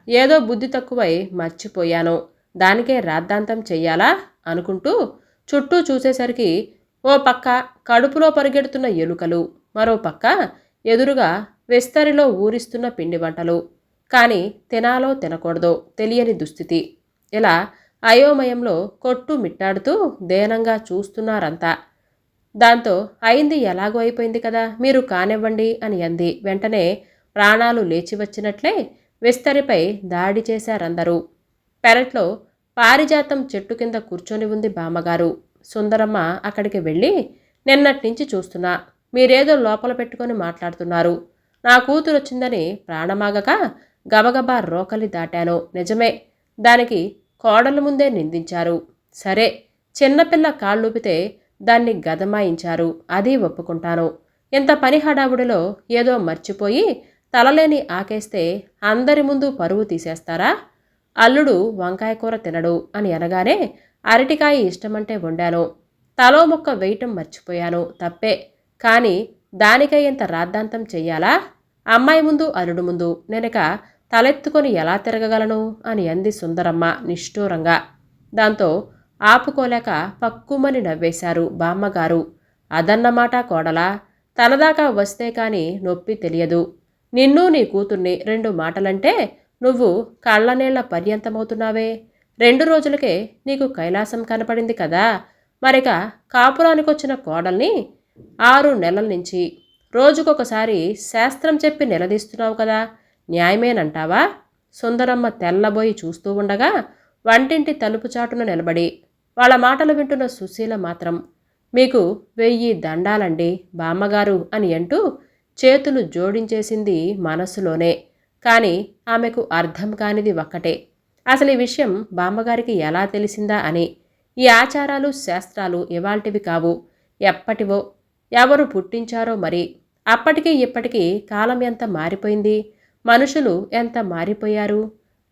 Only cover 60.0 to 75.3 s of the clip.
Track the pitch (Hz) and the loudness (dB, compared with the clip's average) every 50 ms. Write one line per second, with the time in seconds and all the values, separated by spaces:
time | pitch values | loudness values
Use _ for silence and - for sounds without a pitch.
60 | - 165 160 160 - - 165 165 190 262 392 427 - _ _ _ _ _ _ _ | -6 -8 -10 -10 -8 -8 -4 0 0 0 0 0 -4 _ _ _ _ _ _ _
61 | _ _ - - 226 233 262 285 302 277 226 180 190 226 226 185 180 180 185 190 | _ _ 2 4 6 6 6 6 4 4 4 2 2 0 -2 -4 -6 -6 -6 -4
62 | 220 220 226 220 - 226 226 220 - 170 160 170 165 170 170 170 - - - 208 | -4 -4 -6 -4 -4 -6 -6 -6 -6 -6 -4 -2 -2 0 -2 -2 -4 -6 -8 -4
63 | 214 196 165 165 170 170 185 185 185 226 339 415 302 202 - _ _ _ _ _ | -4 -2 -2 -2 -2 -2 -2 0 0 2 0 0 0 -4 -8 _ _ _ _ _
64 | - 214 226 233 269 269 320 302 302 294 294 277 214 180 180 - - 214 214 214 | 0 4 4 4 4 2 0 0 2 2 2 2 2 0 -2 -4 -10 -10 -8 -8
65 | 214 214 220 202 170 165 165 165 175 170 170 170 170 170 - _ _ _ _ _ | -8 -6 -8 -6 -6 -6 -4 -2 -2 -2 0 0 -2 -2 -4 _ _ _ _ _
66 | _ _ _ - 247 247 277 311 339 311 330 311 311 294 262 190 190 190 214 202 | _ _ _ 4 6 6 8 8 6 6 4 0 0 -2 -4 -2 -2 -2 -2 -4
67 | 254 240 214 175 156 - - - _ - 175 175 170 170 170 175 170 170 - - | -6 -8 -8 -8 -10 -12 -14 -18 _ -8 -6 -6 -4 -4 -2 -4 -4 -6 -8 -8
68 | 185 170 175 - - 220 196 - - - _ _ _ _ _ _ - 226 226 240 | -8 -8 -8 -4 -2 -2 -2 -2 -4 -10 _ _ _ _ _ _ 0 2 4 4
69 | 247 214 175 185 226 - - _ _ _ - 185 214 208 226 262 285 285 302 294 | 4 2 0 -2 -4 -6 -12 _ _ _ -2 2 4 6 6 6 4 4 4 2
70 | 285 277 262 269 254 - 170 165 170 180 185 214 220 214 233 226 220 - - 165 | 2 2 0 -2 -4 -4 -2 -4 -4 -4 -4 -6 -6 -6 -8 -10 -10 -8 -8 -6
71 | 160 170 165 156 170 208 294 381 - - _ _ _ _ _ _ - 220 226 240 | -6 -4 -2 0 2 2 2 2 0 -4 _ _ _ _ _ _ -2 2 4 4
72 | 254 285 320 320 311 311 302 294 320 311 - 185 180 170 170 175 175 175 175 170 | 6 6 4 4 4 4 2 2 0 0 -2 -2 -2 -4 -2 -4 -2 -4 -2 -2
73 | 175 170 165 170 - - 220 220 226 226 226 220 165 156 185 208 - _ _ _ | -2 -4 -4 -6 -8 -8 -6 -6 -4 -4 -2 0 0 0 0 -2 -8 _ _ _
74 | _ - - 226 233 262 294 285 - 302 302 302 285 277 214 170 156 165 180 202 | _ -2 2 4 4 4 2 0 -2 -2 0 2 2 2 0 0 0 0 -2 -2
75 | - 240 226 220 220 220 | -2 -4 -4 -2 -2 0